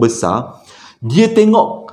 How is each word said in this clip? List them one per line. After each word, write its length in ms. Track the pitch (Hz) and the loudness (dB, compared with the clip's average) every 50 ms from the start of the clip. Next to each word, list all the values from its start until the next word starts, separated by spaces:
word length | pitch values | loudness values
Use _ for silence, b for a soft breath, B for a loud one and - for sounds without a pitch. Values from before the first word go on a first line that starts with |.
besar, 560 | 135 120 - - 95 87 98 117 - - B B B B B B B B B B | 0 -2 -2 -2 -4 -4 -4 -4 -6 -10 B B B B B B B B B B
dia 320 | 117 113 131 196 226 226 | -8 -2 2 2 2 4
tengok 560 | 226 220 214 214 226 196 - - - - - - | 4 2 4 4 4 2 0 -2 -6 -12 -16 -20